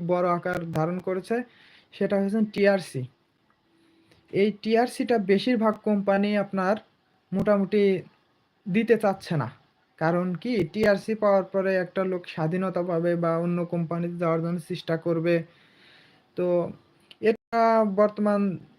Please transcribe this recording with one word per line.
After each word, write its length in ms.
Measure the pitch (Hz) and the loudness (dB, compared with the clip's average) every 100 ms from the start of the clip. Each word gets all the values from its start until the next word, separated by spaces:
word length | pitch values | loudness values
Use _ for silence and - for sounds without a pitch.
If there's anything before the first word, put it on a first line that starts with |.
| 175 | -2
বড় 220 | 180 180 | 0 0
আকার 440 | 175 180 180 165 | 0 -2 -6 -4
ধারণ 260 | 160 160 180 | -2 -2 -4
করেছে, 440 | 185 185 190 233 240 _ - - _ | -6 -6 -4 -6 -6 _ -20 -20 _
সেটা 280 | - 196 202 | -4 -2 0
হচ্ছে 240 | 196 220 208 | 0 0 -2
টিআরসি। 520 | 208 202 190 - 135 127 _ _ _ _ _ _ _ _ _ _ _ _ | 2 2 2 -2 -10 -10 _ _ _ _ _ _ _ _ _ _ _ _
এই 220 | 190 208 208 | 0 0 0
টিআরসিটা 560 | 220 226 247 - 226 233 | 0 2 2 -2 0 0
বেশিরভাগ 560 | 190 196 254 233 220 | 2 2 2 2 2
কোম্পানি 640 | 214 214 202 196 196 208 208 | 0 0 0 2 2 2 0
আপনার 400 | 196 190 185 220 - _ _ _ _ | -2 -2 0 -2 -6 _ _ _ _
মোটামুটি 680 | 196 208 202 196 214 196 180 - _ _ _ _ _ 190 | -2 2 2 2 2 2 0 -6 _ _ _ _ _ -2
দিতে 300 | 208 233 220 | 0 2 2
চাচ্ছে 380 | 202 190 - 156 | 2 -2 -4 -4
না। 260 | 120 - _ _ _ _ | -4 -10 _ _ _ _
কারণ 360 | 160 175 185 | 0 0 -2
কি, 300 | 170 240 226 | -6 -4 -2
টিআরসি 500 | 165 214 214 196 214 | -2 0 2 2 -2
পাওয়ার 300 | 214 208 196 | 0 2 2
পরে 320 | 185 190 190 185 | 2 -2 0 -2
একটা 280 | 180 190 | -2 -4
লোক 240 | 190 180 - | -4 -4 -8
স্বাধীনতা 540 | 175 160 185 190 180 | -4 -2 -2 -2 -4
পাবে 340 | 180 165 175 175 | -2 -2 0 0
বা 200 | 170 165 | 0 0
অন্য 280 | 175 175 | -2 -2
কোম্পানিতে 520 | 175 175 165 170 175 175 | -2 -4 -4 -4 -6 -4
যাওয়ার 260 | 165 165 | -2 0
জন্য 180 | 170 175 | -2 -6
চেষ্টা 360 | - 170 - 160 | -8 -10 -4 -4
করবে। 460 | 170 165 170 170 165 _ _ _ _ - _ _ _ - | -2 -2 0 0 -2 _ _ _ _ -20 _ _ _ -4
তো 360 | 180 175 - - _ _ _ - | 0 0 -2 -8 _ _ _ -2
এটা 640 | 214 220 _ 233 226 220 | 0 0 _ 2 4 4
বর্তমান 760 | 214 190 208 208 208 202 196 165 - | 2 2 2 2 0 2 0 -4 -12